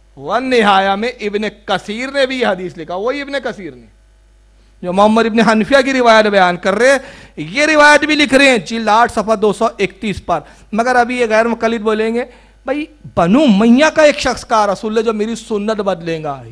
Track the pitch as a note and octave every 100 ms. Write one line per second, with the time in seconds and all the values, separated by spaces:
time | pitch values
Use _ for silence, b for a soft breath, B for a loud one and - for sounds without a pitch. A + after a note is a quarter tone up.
0 | _ - C#3 G#3+ C4 B3 G#3 F#3+ G3 G3
1 | A#3 - G#3 G3+ G#3+ G#3 - F#3+ - G#3+
2 | C4 C#4 C4 C4 A3 F#3 F3+ D3 D#3 F3+
3 | A3 C#4+ C#4 C#4 C4 G3+ F3 B2+ A2+ _
4 | _ _ _ _ _ _ _ _ F3+ F#3
5 | G#3 A3 A3+ A3 A3+ A3 G#3 C#4 C4 C4
6 | A#3+ A3 G#3+ G3+ F3+ F3 G3 G3 B3+ C4+
7 | C4 B B - D#3 A3 D4+ D4+ D4 D4
8 | D4 D4+ C#4+ C4 C#4 B3 D#3 A3+ A3 G#3
9 | A#3 A#3 G3+ A3 G#3+ F#3+ A3+ A3+ G3 -
10 | A3 F3+ - E3+ - b b G#3+ A#3+ B3
11 | A#3+ B3 A#3 A3 A#3 A3+ A3+ A3+ G#3 G#3+
12 | A3 A#3 C4 b b b - D4 D4+ _
13 | - - E3+ A#3 D4+ F#3+ A3+ A#3+ D#4 D#4
14 | D4+ - C4+ A3 - A3+ G#3 F#3 A3 A3
15 | A3+ A3 G#3+ A3+ - G#3 G#3 G#3+ G3+ F3+
16 | E3+ D#3+ D#3 C3+ A#2